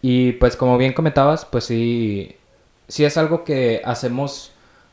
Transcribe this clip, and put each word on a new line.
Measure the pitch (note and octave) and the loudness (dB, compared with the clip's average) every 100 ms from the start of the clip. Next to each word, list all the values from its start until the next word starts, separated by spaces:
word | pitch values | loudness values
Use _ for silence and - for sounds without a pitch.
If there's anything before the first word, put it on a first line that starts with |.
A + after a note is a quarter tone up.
Y, | B2+ B2 B2+ | 2 2 2
pues, | A#2+ B2 - | 2 0 2
como | B2+ B2 | 2 4
bien | C3 | 2
comentabas, | B2+ D#3+ D3 C#3 D#3 - | 0 0 2 2 2 -2
pues | A#2+ | -6
sí, | - A#2 A#2 A#2+ A2 G2+ G2 - _ _ _ _ _ | -2 -2 0 0 -2 -2 -8 -16 _ _ _ _ _
sí | - | 0
es | D3 C#3+ | 0 2
algo | D#3 D#3+ | 0 0
que | E3+ C#3 B2 A2+ | -2 0 2 0
hacemos | - A#2 B2+ A#2+ C#3 C3+ - _ _ _ _ | -2 -4 -4 -4 -6 -8 -18 _ _ _ _